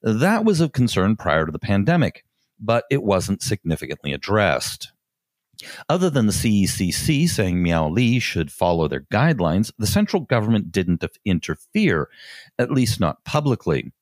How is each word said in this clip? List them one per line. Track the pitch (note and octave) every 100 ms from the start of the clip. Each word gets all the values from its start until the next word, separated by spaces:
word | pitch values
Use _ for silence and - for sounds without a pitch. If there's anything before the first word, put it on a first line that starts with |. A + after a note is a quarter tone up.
That | A2+ A2 E3 A3+
was | A3 E3+
of | D#3+
concern | - B2 - F#2 A2
prior | F2 D#2 D#2
to |
the | D#2
pandemic, | - G2+ G2+ E3+ G#2 - _ _ _ _
but | A2 A#2 -
it | C#3
wasn't | G#2 F#2+ F#2 G2+
significantly | - G#2 E2 D#2 C2 D2 D2
addressed. | C#2+ - G#2+ G2 C2 - - - _ _ _ _ _ _ - - - -
Other | F3+ F3+
than | C#3 G#2+
the |
C | F#2+ A#2 G#2
E | F2+
C | - F2+
C | - - C#3+ E3+
saying | - F#2+ F2
Miaoli | F2 E2 D#2 F#2 A#2+ A#2
should | - - D#2
follow | - F2+ E2+ D#2
their | C2+ -
guidelines, | G#2 D#3 C#3+ E2+ F2 A2 -
the | G#2+
central | - G#3 G3
government | C3 A#2+ G#2+ A2 E2+
didn't | G2 F2+ F2
af-, | F2 _
interfere, | - F2 - D#2+ - G#3+ G3 E2+ - - - - - -
at | B2
least | C3+ A#2 -
not | E2 -
publicly. | - D3+ D3 A#2 - C#2 - _